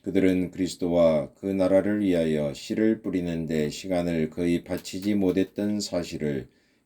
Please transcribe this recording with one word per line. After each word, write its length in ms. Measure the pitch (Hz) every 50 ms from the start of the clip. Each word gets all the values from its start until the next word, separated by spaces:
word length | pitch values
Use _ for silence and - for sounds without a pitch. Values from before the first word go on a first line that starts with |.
| -
그들은 460 | 98 87 95 92 92 92 90 90 85
그리스도와 840 | - 90 92 85 - - 92 85 85 87 85 82 78 76 - -
그 140 | - - -
나라를 560 | 98 98 95 92 90 95 95 92 101 104 104
위하여 500 | 104 95 87 85 82 80 78 76 73 71
씨를 480 | 69 - - - 110 107 110 110 110 110
뿌리는 460 | - 98 92 92 87 87 82 82 80
데 240 | 76 82 78 76 76
시간을 580 | 73 - - 95 92 87 87 87 85 80 78 78
거의 340 | - - 87 87 87 85
바치지 520 | - - 90 87 - - - 92 92 104 104
못했던 680 | 101 95 92 87 95 95 - - - 104 104 104 104
사실을 680 | 98 - - 87 82 - 85 - 76 73 69 65 64 - _ _ _ _ _ _ _